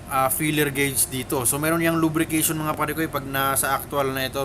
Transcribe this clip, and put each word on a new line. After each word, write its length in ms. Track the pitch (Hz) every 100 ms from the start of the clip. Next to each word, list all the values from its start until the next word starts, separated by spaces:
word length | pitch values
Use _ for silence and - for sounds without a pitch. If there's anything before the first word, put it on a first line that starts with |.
| -
ah, 240 | 135 135
filler 400 | - 156 151 151
gauge 400 | 139 139 131 -
dito. 320 | 131 123 143
So, 160 | 117 143
meron 240 | 156 165
yang 160 | 165 165
lubrication, 560 | 160 156 156 156 151 156
mga 160 | 151 147
pare 160 | 147 156
ko, 80 | 156
pag 160 | 143 135
nasa 480 | 135 135 135 139 131
actual 400 | 127 143 135 131
na 80 |
ito, 160 | 131 135